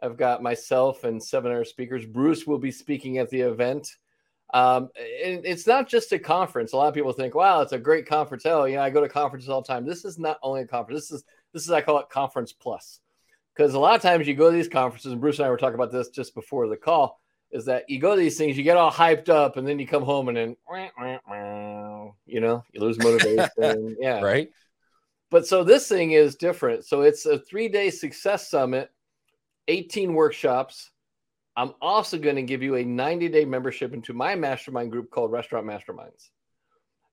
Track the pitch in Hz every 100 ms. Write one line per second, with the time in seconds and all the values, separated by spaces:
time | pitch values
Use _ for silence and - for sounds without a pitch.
0 | 127 117 123 117 123 117 - 131 131 131
1 | 120 113 - 135 120 120 117 - 123 127
2 | 110 117 147 160 151 143 131 127 - 143
3 | 135 127 117 131 123 113 123 143 147 -
4 | _ _ _ _ - 123 127 127 131 -
5 | 117 127 180 180 180 170 208 262 254 233
6 | - 190 - 175 175 127 113 131 147 147
7 | 135 123 131 143 190 170 131 127 127 160
8 | - 151 143 - 156 160 135 139 139 147
9 | 139 143 143 135 127 135 127 127 127 175
10 | 202 165 160 151 135 135 120 120 110 147
11 | - 143 - _ _ 165 156 160 147 147
12 | - 139 135 131 117 - 123 95 - -
13 | _ _ _ _ _ - 147 135 160 226
14 | 185 170 147 139 165 170 - - 127 120
15 | 135 123 143 143 139 120 131 117 117 123
16 | 120 - 120 - - 139 113 107 - 165
17 | 135 - _ _ _ 127 117 127 - 135
18 | 170 202 165 - 151 135 143 175 165 165
19 | 165 160 175 156 139 135 135 143 131 147
20 | 135 143 127 120 113 120 - 185 190 -
21 | 127 131 - 101 101 104 104 104 104 107
22 | 104 101 - 117 113 120 - 107 107 113
23 | 117 117 110 110 - - 147 110 110 110
24 | 131 113 98 123 160 _ _ _ _ _
25 | _ _ _ 170 170 185 175 277 - 190
26 | 165 156 147 139 175 170 127 113 - 143
27 | 147 147 156 143 - 196 226 202 196 170
28 | 147 - 196 202 - 151 127 127 131 _
29 | _ _ _ _ _ _ - 180 - 214
30 | 190 160 151 - 143 127 135 - - _
31 | _ _ _ _ _ - 131 - 160 208
32 | - 170 147 139 127 131 135 131 123 123
33 | 139 170 170 156 143 127 131 - 131 123
34 | 113 120 151 196 143 127 - 127 117 120
35 | 117 - 113 117 113 120 107 104 - -
36 | - _ _ _ _ _ _ _ _ _
37 | _